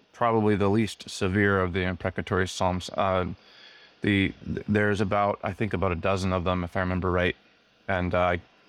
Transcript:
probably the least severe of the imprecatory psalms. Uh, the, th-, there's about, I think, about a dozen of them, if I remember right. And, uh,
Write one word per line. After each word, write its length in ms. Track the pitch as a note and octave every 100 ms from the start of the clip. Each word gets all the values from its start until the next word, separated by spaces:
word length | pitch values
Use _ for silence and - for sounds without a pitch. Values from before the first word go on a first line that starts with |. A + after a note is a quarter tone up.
| _
probably 440 | - A#2+ A2+ G#2 G2
the 140 | G2
least 400 | G#2+ G#2 - -
severe 500 | - F#2+ G2+ G2+ G2
of 140 | F#2
the 80 | F#2
imprecatory 680 | F2+ F2 F#2 - - F#2 F#2
psalms. 400 | - F#2 F2+ -
Uh, 320 | - G2 F#2 F2+ F#2 - - - - - _
the, 320 | - G2 F#2+ - -
th-, 180 | F2 -
there's 360 | G#2 G#2 G2+
about, 360 | G2+ G#2 G2+ -
I 100 | -
think, 220 | F2+ G#2+
about 180 | F#2 F#2
a 20 |
dozen 380 | E2+ F#2+ F#2+ F#2+
of 100 | F#2
them, 220 | F2+ F2+
if 100 | F2
I 60 | G2
remember 300 | F#2 F#2 F2+
right. 260 | F2+ F2+ - _ _ _ _ -
And, 280 | F#2 F2+
uh, 240 | F2+ F2+ F2 - _